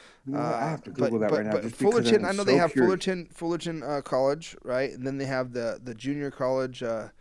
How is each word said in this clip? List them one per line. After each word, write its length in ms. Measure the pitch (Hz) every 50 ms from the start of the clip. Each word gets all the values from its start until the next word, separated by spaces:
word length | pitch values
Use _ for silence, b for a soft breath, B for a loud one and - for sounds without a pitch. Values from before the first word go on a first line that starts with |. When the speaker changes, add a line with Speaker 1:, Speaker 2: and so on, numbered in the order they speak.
| b b b b b
Speaker 1:
You 80 | 135 135
know 60 | -
what? 80 | 120 117
I 40 |
Speaker 2:
uh, 180 | 117 113 135 160
Speaker 1:
have 140 | 160 - -
to 60 | -
Google 200 | - - - 127
Speaker 2:
but, 80 | 117 110
Speaker 1:
that 100 | 107 101
Speaker 2:
but, 60 | - 139
Speaker 1:
right 80 | 104
now 60 | 107 107
Speaker 2:
but 80 | - 110
Speaker 1:
just 140 | 117 - -
because 160 | - 202 240
Speaker 2:
Fullerton, 320 | 233 233 233 220 208 196
Speaker 1:
I'm 0 |
Speaker 2:
I 60 | 180
know 60 | 196 202
Speaker 1:
so 40 | 202
Speaker 2:
they 120 | 202 196 -
have 160 | 170 160 -
Speaker 1:
curious. 140 | 135 123 147
Speaker 2:
Fullerton, 420 | 190 180 - 190 185 175 165 - -
Fullerton, 500 | - 170 165 175 160 - 170 165 156 117
uh, 180 | 139 147 139
College, 560 | 135 - - 127 135 139 147 160 160 - - - -
right? 280 | 123 123 127 139 131
And 160 | - 127 127 135
then 100 | 139 135
they 80 | 139
have 280 | 131 135 131 127 127 120
the, 260 | 123 117 113 95 -
the 120 | 123 123 113
junior 360 | 107 120 135 147 147 143 139
college, 520 | - - 135 127 131 131 131 127 123 - 127
uh, 260 | 113 113 110 104 - - b